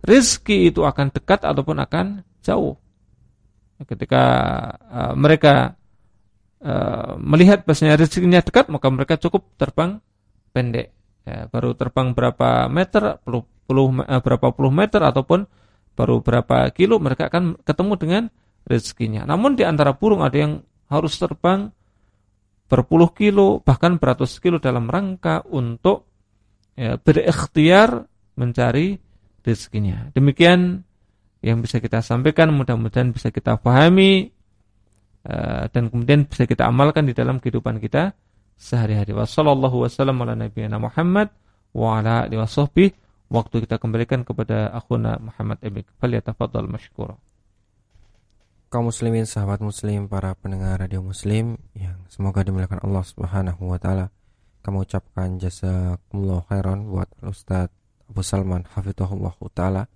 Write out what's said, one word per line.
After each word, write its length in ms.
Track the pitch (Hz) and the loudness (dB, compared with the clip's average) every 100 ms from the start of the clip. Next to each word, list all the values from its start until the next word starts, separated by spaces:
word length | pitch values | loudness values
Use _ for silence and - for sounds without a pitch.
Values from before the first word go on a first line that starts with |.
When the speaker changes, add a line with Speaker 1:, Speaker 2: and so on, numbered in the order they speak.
Speaker 1:
rezeki 680 | - 247 226 - - 202 175 | 8 6 6 -2 0 4 4
itu 120 | 165 156 | 4 0
akan 240 | - 139 | 0 -2
dekat 320 | 131 - 202 | -4 0 0
ataupun 340 | 147 143 139 147 | 2 -2 -2 -4
akan 400 | 135 156 190 202 - _ | -4 -4 -4 -8 -16 _
jauh. 320 | - - - - _ _ _ _ _ _ _ _ _ _ | -4 -2 -2 -8 _ _ _ _ _ _ _ _ _ _
Ketika, 440 | - 113 127 131 127 123 - - - - | -14 -10 0 2 4 4 0 -2 -6 -14
eh, 380 | _ 123 - 135 | _ -8 -4 2
mereka, 600 | 147 156 151 139 123 - _ _ _ _ _ _ _ _ | 4 6 6 6 2 -6 _ _ _ _ _ _ _ _
eh, 540 | 254 - - - - 90 | -6 -2 -2 -6 -8 -10
melihat 440 | - 151 185 202 | 0 6 8 6
bahasanya 320 | 175 151 156 151 | 2 2 4 4
rezekinya 480 | 165 - 180 180 | 4 2 4 4
dekat, 240 | - - 277 | 4 2 2
maka 200 | 147 135 | 0 -2
mereka 240 | 131 139 160 | -2 -2 -2
cukup 320 | 170 190 _ _ | 0 -4 _ _
terbang 440 | 139 - 170 214 _ _ _ _ _ | -4 -2 -4 -6 _ _ _ _ _
pendek. 400 | 127 123 117 - _ _ _ - | -4 -4 -4 -8 _ _ _ -14
Ya, 180 | - - | -14 -8
baru 300 | 120 123 120 | -4 -4 -4
terbang 340 | - - 127 | -4 -2 -2
berapa 560 | 123 123 - 127 123 123 | 0 -2 0 0 2 0
meter, 500 | 147 185 214 208 - | -2 0 0 -2 -6
puluh, 220 | - 120 - _ _ | -8 -8 -8 _ _
puluh, 320 | 135 135 127 | 2 2 0
eh, 160 | - 131 | -2 -2
berapa 320 | 127 127 127 | 0 0 0
puluh 220 | - 135 | 0 0
meter 260 | 143 214 208 | 2 2 2
ataupun 420 | 151 127 131 175 202 _ _ _ _ | 2 0 0 0 0 _ _ _ _
baru 300 | - 120 120 | -4 0 0
berapa 480 | 120 120 - 123 127 | 2 0 2 2 0
kilo, 240 | - 190 220 | 2 2 2
mereka 320 | 147 127 - | 0 -2 -2
akan 320 | 170 175 - | -2 -2 -4
ketemu 340 | - 147 190 202 | -6 -2 -2 -2
dengan 240 | 160 190 226 _ _ _ | -2 -2 -2 _ _ _
rezekinya. 640 | - 120 - - 113 107 - | -4 -4 -4 -8 -6 -6 -4
Namun 320 | 160 254 254 | 0 0 2
di 80 | - | 0
antara 240 | 151 143 | 2 0
burung 320 | 143 214 202 | 2 0 2
ada 160 | 147 139 | 2 0
yang 240 | 147 151 - _ _ | -2 -4 -12 _ _
harus 320 | 143 160 - | -4 -2 -4
terbang 500 | 175 160 175 190 208 _ _ _ _ _ _ _ _ _ _ | -6 -2 0 0 -4 _ _ _ _ _ _ _ _ _ _
berpuluh 400 | 123 - 165 170 | 0 2 4 4
kilo, 480 | _ 208 202 196 214 | _ 2 4 4 2
bahkan 400 | - 131 170 175 | 2 2 2 2
beratus 400 | 131 127 127 - | 0 0 -4 -2
kilo 240 | 180 170 | -2 0
dalam 240 | 135 120 117 | -2 -2 -4
rangka 560 | 175 196 185 170 160 - | -4 -4 -6 -4 -4 -4
untuk, 560 | 147 120 117 180 202 _ _ _ _ _ _ _ - | -6 -6 -2 0 0 _ _ _ _ _ _ _ -8
ya, 160 | 117 120 | -6 0
berikhtiar 1120 | - 151 170 147 - 156 156 185 226 240 - _ _ - | 4 4 2 0 -2 2 6 6 6 2 -10 _ _ -6
mencari 560 | 123 117 120 127 180 196 _ _ _ _ | -4 0 0 0 -2 -6 _ _ _ _
rezekinya. 680 | - 113 - 107 101 98 123 139 | -4 -4 -4 -6 -4 -4 -4 2
Demikian 720 | 139 135 170 180 180 185 - _ _ _ _ _ | 2 6 6 6 2 -4 -12 _ _ _ _ _
yang 160 | - 117 | -2 -2
bisa 240 | 113 123 | -2 -4
kita 160 | 110 117 | -2 -4
sampaikan, 560 | - 120 147 151 160 147 | -2 0 2 4 4 4
mudah-mudahan 560 | 127 117 113 123 127 | 0 -2 -2 0 -2
bisa 160 | 113 - | -2 -6
kita 320 | - - 117 | -4 -2 0
pahami, 720 | - 127 160 185 190 190 214 _ _ _ _ _ _ _ _ _ - | 4 6 6 8 6 4 0 _ _ _ _ _ _ _ _ _ -10
eh, 360 | - 117 117 120 | -6 -6 -6 -4
dan 240 | 123 117 | -4 -2
kemudian 340 | 120 120 147 143 | -4 2 2 2
bisa 160 | - 120 | 0 -2
kita 160 | - | 2
amalkan 420 | 117 120 143 156 147 | 2 4 2 2 -2
di 80 | |
dalam 300 | 120 123 131 | 0 -2 -2
kehidupan 400 | 123 120 117 110 | -4 -4 -6 -6
kita 320 | 110 139 185 - _ _ _ _ | -4 -2 -2 -6 _ _ _ _
sehari-hari. 560 | - 120 110 107 101 | -6 -2 0 -2 -2
Wassallallahu 720 | 104 104 - 156 139 131 123 | -4 -4 0 2 2 2 0
wasallam 400 | 120 - 135 131 | -2 -2 -2 -2
ala 120 | 117 113 | -4 -6
nabiyyina 440 | 110 110 110 107 | -8 -8 -6 -6
Muhammad 520 | 117 - 175 190 208 _ _ _ _ - | -6 -2 0 0 0 _ _ _ _ -4
wa 240 | 113 110 | -2 0
ala 240 | 110 117 | 0 0
alihi 160 | - 110 | -2 -4
washabbihi. 500 | 110 - 143 - 190 - _ _ _ | -4 -2 0 4 2 2 _ _ _
Waktu 320 | 117 110 117 | -4 -2 -4
kita 160 | 101 113 | -4 -6
kembalikan 480 | 117 110 117 131 123 | -4 -4 -2 -4 -4
kepada 480 | 120 113 113 107 | -8 -4 -2 -4
akhuna 480 | 117 - 120 113 110 | -6 -6 -4 -2 -6
Muhammad 400 | 110 - 110 110 | -10 -10 -8 -8
Ebik. 240 | 110 98 - _ | -10 -10 -14 _
Falyatafaddal 640 | 123 120 - 117 117 113 107 | -4 -4 -6 -8 -6 -6 -8
masykura. 480 | 110 - - - - _ _ _ _ _ _ _ _ _ _ _ _ _ _ _ | -10 -14 -14 -14 -16 _ _ _ _ _ _ _ _ _ _ _ _ _ _ _
Speaker 2:
Kaum 160 | 123 117 | -4 -4
muslimin, 400 | 113 117 113 110 | -4 -2 -2 -4
sahabat 320 | - 98 101 | -4 -4 -4
muslim, 480 | 107 - 104 104 101 | -6 -8 -6 -6 -6
para 240 | 98 95 | -6 -6
pendengar 480 | 95 95 95 95 95 | -8 -10 -6 -4 -4
radio 240 | 92 95 92 | -6 -8 -8
muslim 560 | 95 101 107 113 113 - - | -8 -4 -2 -4 -8 -16 -12
yang 240 | 95 - - | -10 -12 -16
semoga 320 | - 98 95 | -6 -4 -2
dimuliakan 400 | 95 95 92 92 - | -2 -4 -6 -6 -4
Allah 160 | 98 90 | -4 -6
Subhanahu 640 | - 92 98 92 87 90 | -10 -6 -4 -4 -6 -6
wa 80 | 90 | -4
taala. 320 | 92 95 98 _ _ _ _ _ - | -4 -4 -4 _ _ _ _ _ -6
Kami 160 | 98 | -6
ucapkan 560 | 95 95 - - 92 92 | -4 -8 -8 -8 -6 -6
jazakumullahu 1040 | 90 - 92 92 90 90 _ 101 98 90 87 | -8 -6 -4 -2 -4 -6 _ -6 -4 -4 -4
khairan 400 | 98 95 98 107 | -6 -4 -6 -6
buat 200 | 92 92 _ | -8 -8 _
Ustaz 480 | 90 95 - 95 90 _ _ _ _ | -14 -14 -6 -4 -4 _ _ _ _
Abu 160 | 98 90 | -8 -4
Salman 400 | 98 95 90 90 | -4 -2 -6 -6
hafizahullahu 800 | - 98 - 95 95 95 - - | -10 -10 -6 -6 -6 -10 -10 -14
taala 320 | - 92 95 104 | -6 -4 -4 -8